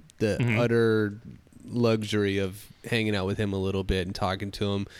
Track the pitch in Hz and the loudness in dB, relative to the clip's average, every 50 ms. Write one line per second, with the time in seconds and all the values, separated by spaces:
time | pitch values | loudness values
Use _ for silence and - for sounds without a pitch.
0 | - - - - 113 107 98 - 120 120 113 110 120 117 117 117 117 113 110 110 | -20 -16 -6 -2 0 0 0 0 0 0 2 2 2 2 4 4 4 4 4 2
1 | 107 104 101 107 - - - - - _ - - - - 107 120 120 113 113 110 | 2 0 -2 -6 -14 -18 -18 -20 -20 _ -20 -20 -12 -6 0 2 4 4 4 2
2 | 107 104 104 107 101 101 98 98 98 92 92 107 - - - - - - 123 113 | 0 0 0 2 2 2 2 0 0 -2 -4 -8 -16 -20 -20 -14 -6 -2 0 2
3 | 110 107 107 101 92 95 101 95 107 98 98 98 95 95 95 95 95 95 101 92 | 2 2 2 2 0 0 0 0 -2 -2 0 -2 -2 -2 -2 -2 -2 0 -2 -2
4 | 90 90 101 - 107 92 95 95 104 101 - - 104 101 101 101 101 - - | -2 -4 -4 -4 -2 -2 -2 -4 -6 -8 -6 -4 -2 -2 -2 -2 -4 -6 -12